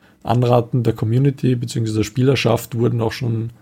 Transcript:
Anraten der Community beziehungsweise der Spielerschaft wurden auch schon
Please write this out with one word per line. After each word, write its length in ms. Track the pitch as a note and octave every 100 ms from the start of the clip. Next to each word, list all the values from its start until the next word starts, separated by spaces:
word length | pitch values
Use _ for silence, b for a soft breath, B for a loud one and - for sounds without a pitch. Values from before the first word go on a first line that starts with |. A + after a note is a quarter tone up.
| b b
Anraten 600 | - A#2+ A#2+ A#2+ A#2 B2+
der 100 | A2+
Community 640 | A2+ A2 A#2+ C#3+ C3+ C3 B2
beziehungsweise 420 | A#2+ B2+ A2+ G#2+
der 60 |
Spielerschaft 760 | G#2 - B2+ B2+ A#2+ A#2 - A#2
wurden 220 | A#2 A#2+
auch 120 | A2+
schon 380 | - A#2+ A#2 A#2 -